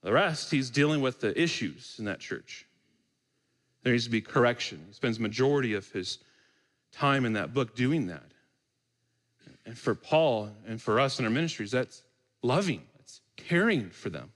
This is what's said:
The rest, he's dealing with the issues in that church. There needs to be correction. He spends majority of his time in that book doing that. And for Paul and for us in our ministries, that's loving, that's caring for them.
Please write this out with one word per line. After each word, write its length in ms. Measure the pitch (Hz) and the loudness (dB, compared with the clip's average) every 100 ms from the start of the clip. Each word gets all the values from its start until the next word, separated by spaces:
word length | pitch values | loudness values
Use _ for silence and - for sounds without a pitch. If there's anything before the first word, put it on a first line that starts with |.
The 80 | 92 | 2
rest, 380 | 123 190 156 - | 2 2 -2 -2
he's 220 | 147 131 | -2 -2
dealing 300 | 123 147 156 | 2 2 2
with 180 | 131 120 | 0 -2
the 200 | 110 - | -4 0
issues 580 | 165 - - - - - | 0 0 -6 -8 -16 -10
in 60 | 104 | -8
that 140 | 95 | -8
church. 460 | - 98 - - - _ _ _ _ _ _ _ _ _ _ _ | -8 -12 -12 -20 -20 _ _ _ _ _ _ _ _ _ _ _
There 100 | 127 | 0
needs 120 | 120 117 | 0 2
to 40 | |
be 100 | 117 | -2
correction. 640 | - - 120 117 - 87 82 | 0 4 4 2 -6 -10 -18
He 60 | 107 | -6
spends 240 | 123 110 | -4 -2
majority 560 | 110 110 131 143 123 104 | -2 2 2 4 2 -2
of 120 | 92 | -4
his 260 | 101 90 - _ _ _ _ _ _ _ | -8 -6 -10 _ _ _ _ _ _ _
time 320 | - 143 139 | -2 2 2
in 100 | 123 | 2
that 200 | 107 80 | 0 -2
book 220 | 123 120 117 | -2 -2 0
doing 320 | 127 160 98 | 0 2 -2
that. 240 | 78 58 _ _ _ _ _ _ _ _ _ _ _ - - | -6 -16 _ _ _ _ _ _ _ _ _ _ _ -20 -20
And 140 | - 117 | -16 -6
for 160 | - | -2
Paul 560 | 107 - 156 160 113 104 104 113 | -2 2 4 4 2 -2 -12 -10
and 160 | 110 | -8
for 180 | - 110 | 0 2
us 200 | 135 - | 2 0
in 60 | 117 | 0
our 40 | |
ministries, 400 | 120 165 - 104 | 0 0 -4 -2
that's 320 | 127 131 - _ _ _ _ | -2 -2 -8 _ _ _ _
loving, 400 | 123 139 196 101 - _ | 0 2 2 -2 -8 _
that's 240 | - - _ - | -20 -20 _ -20
caring 540 | - 170 220 180 95 | 0 2 4 2 -2
for 180 | - - | -8 -10
them. 220 | 78 85 | -10 -14